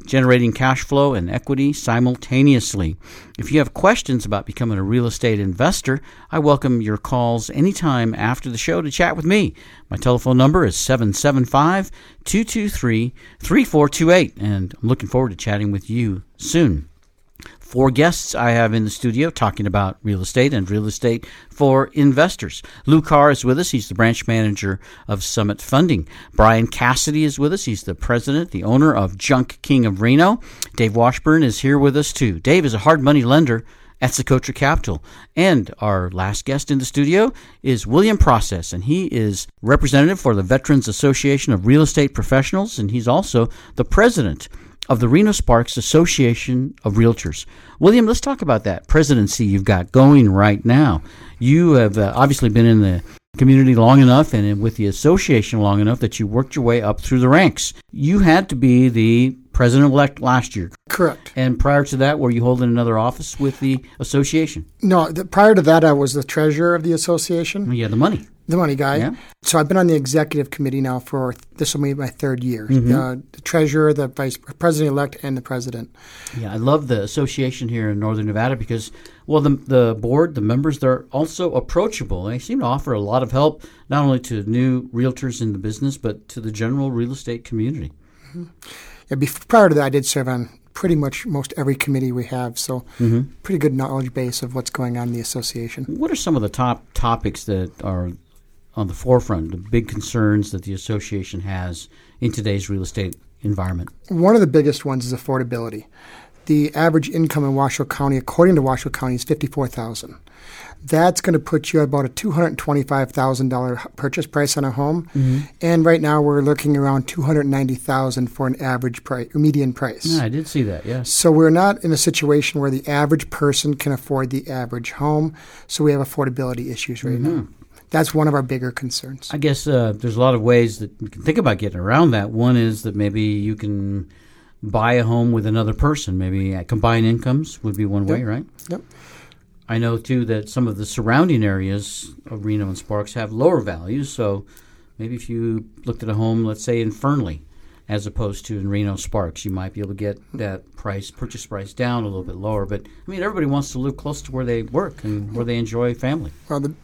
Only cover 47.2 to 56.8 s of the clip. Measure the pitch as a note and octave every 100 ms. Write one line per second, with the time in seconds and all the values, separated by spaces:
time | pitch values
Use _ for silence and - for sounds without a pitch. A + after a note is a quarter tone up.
47.2 | - D2+ - - - - E3+ A#3+ A3 A#3+
48.2 | - C4+ E3 A2+ G#2 F2 - D3+ D3 C3
49.2 | G2+ - G#2+ G2 G2 F#2+ F2 B2+ C3+ D3
50.2 | A2 F#2+ G#2 G2+ A#2 C3 D3+ D#2+ - -
51.2 | - - A#2+ D#3 E3+ C#3 A2 G2+ G2 -
52.2 | C#3 C#3 A#2+ A2 A2+ A2 G2 F2+ - -
53.2 | _ - C3 C3+ C3 A#2 A2+ C#3 B2+ B2+
54.2 | D#3 A2+ G#2 G2+ A2+ A2 G2+ F#2+ D3 E3+
55.2 | - B2 G2+ A2 G#2 G2+ G#2+ A#2+ A2 -
56.2 | G#2 A2 C3+ - A#2 A#2+